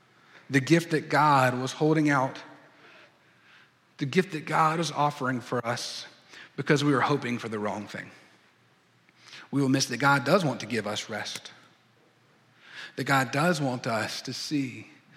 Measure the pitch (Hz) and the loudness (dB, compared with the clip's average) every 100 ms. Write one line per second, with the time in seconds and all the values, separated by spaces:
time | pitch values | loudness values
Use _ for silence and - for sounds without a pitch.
0 | _ _ _ - - 135 131 165 165 156 | _ _ _ -20 -2 0 4 2 4 -2
1 | - 143 151 139 127 123 131 - 156 160 | 2 4 6 6 6 2 -4 0 2 4
2 | 151 143 131 - - - - _ - - | 4 2 0 -4 -18 -20 -20 _ -20 -20
3 | - _ _ _ _ - _ _ _ - | -20 _ _ _ _ -20 _ _ _ -8
4 | 147 135 185 156 135 156 160 165 156 139 | -2 0 0 -4 -2 2 2 2 -2 0
5 | 147 - 127 127 - 123 117 120 - - | 0 0 -4 -4 -4 -4 -2 -4 -6 -10
6 | - - _ - - - 139 147 147 135 | -14 -20 _ -20 -18 -6 2 2 4 2
7 | - 143 120 120 113 107 104 101 98 95 | 2 0 -2 -6 -6 -6 -4 -6 -8 -12
8 | 95 - - _ _ _ _ _ _ _ | -14 -18 -20 _ _ _ _ _ _ _
9 | _ _ - - - 139 135 135 135 120 | _ _ -20 -20 -6 0 2 2 0 0
10 | 143 143 127 190 160 117 101 113 104 104 | 4 4 4 2 2 -4 -4 -4 -4 -6
11 | - 107 95 - - - _ _ _ _ | -6 -8 -8 -12 -14 -20 _ _ _ _
12 | _ _ _ _ _ _ - - - - | _ _ _ _ _ _ -20 -18 -14 -8
13 | 135 139 127 135 170 160 139 123 127 113 | 0 2 2 0 0 0 -2 -4 -4 -4
14 | 104 - - 117 - 151 131 110 107 - | -4 -8 -10 -10 -4 -4 -4 -10 -18 -20
15 | _ | _